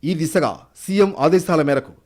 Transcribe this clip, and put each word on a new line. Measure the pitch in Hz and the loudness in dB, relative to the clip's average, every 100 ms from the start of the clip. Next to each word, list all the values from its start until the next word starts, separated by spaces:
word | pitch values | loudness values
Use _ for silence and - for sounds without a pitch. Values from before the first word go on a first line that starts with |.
ఈ | 147 | -4
దిశగా | 175 160 190 135 95 - _ | -2 0 0 -2 -6 -16 _
సీఎం | - 196 196 196 | -6 2 2 2
ఆదేశాల | 143 180 175 165 | 2 2 2 0
మేరకు | 143 139 135 - | 2 0 -4 -20